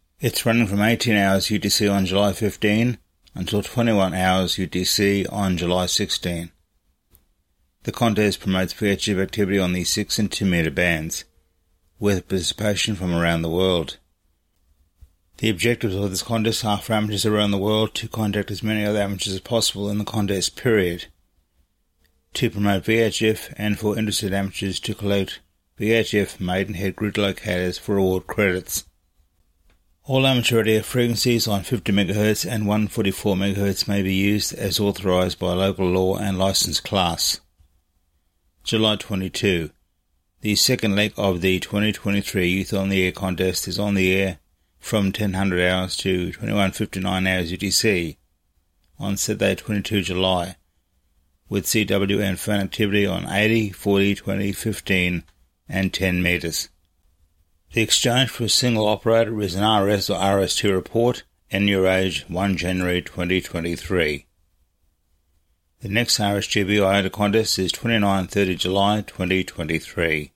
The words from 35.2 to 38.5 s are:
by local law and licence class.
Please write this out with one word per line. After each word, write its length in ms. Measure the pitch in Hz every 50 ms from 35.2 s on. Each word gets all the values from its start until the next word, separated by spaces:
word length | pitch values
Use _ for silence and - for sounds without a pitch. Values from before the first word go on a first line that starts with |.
| 92 90 - -
by 140 | 95 90
local 340 | 87 90 98 98 95 - 95
law 300 | 90 90 92 92 92 98
and 220 | - 104 98 95 92
licence 420 | 95 98 92 - - 85 78 -
class. 600 | - - 104 98 90 85 82 - - - - - _ _ _ _ _ _ _ _ _ _ _ _ _ _ _ _ _ _ _ _ _ _